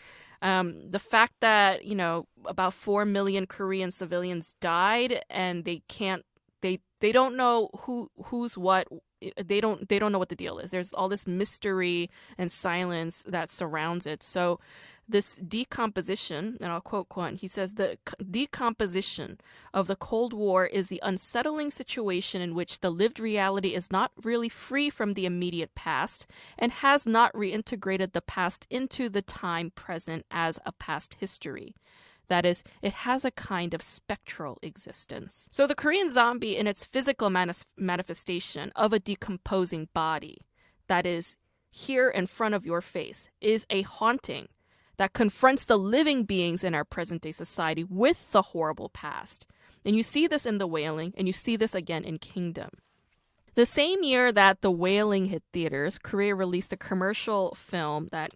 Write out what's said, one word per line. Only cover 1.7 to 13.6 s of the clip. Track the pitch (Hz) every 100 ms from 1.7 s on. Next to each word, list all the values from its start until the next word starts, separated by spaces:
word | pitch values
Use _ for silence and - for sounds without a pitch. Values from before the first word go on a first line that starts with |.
| 190 -
you | 202
know, | 170 165 - _ -
about | 175 185
four | - - 202 208
million | 202 196 196 185
Korean | - 190 190 185
civilians | - 175 175 180 175 165 -
died | 175 170 190 233 247 240 -
and | - 185 175
they | 170 170 -
can't, | - 196 185 - _ _ _
they, | 185 185 _ -
they | 214
don't | 240 262 247
know | 247 233 214 -
who, | - 240 - - 185
who's | 240 240 -
what, | 180 190 - 165 _ - - -
they | 180 202
don't, | 220 196 196
they | 202
don't | 214
know | 202
what | 180
the | -
deal | - -
is. | 180
There's | 185 180
all | - 190
this | 202 -
mystery | 180 214 - 208 185 180 175 175 - - -
and | 180
silence | - 185 175 180 170 165 - -
that | 180 160
surrounds | -